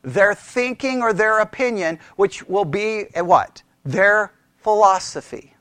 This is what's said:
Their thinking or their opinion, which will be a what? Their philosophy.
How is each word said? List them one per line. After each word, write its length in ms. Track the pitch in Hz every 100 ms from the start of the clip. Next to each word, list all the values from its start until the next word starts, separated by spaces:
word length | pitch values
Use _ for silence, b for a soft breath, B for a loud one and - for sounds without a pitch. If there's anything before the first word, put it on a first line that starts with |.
Their 320 | 131 139 202
thinking 680 | 202 - 247 247 247 269 254
or 100 | 226
their 280 | 196 214 220
opinion, 580 | 214 - 254 214 165 165 B
which 340 | - 196 - -
will 160 | 190
be 420 | 180 196 214 220 196 165
a 80 |
what? 400 | 175 160 - - _ _
Their 480 | 135 147 202 214 202 _ _ _
philosophy. 960 | 214 214 202 185 - 151 - - _ _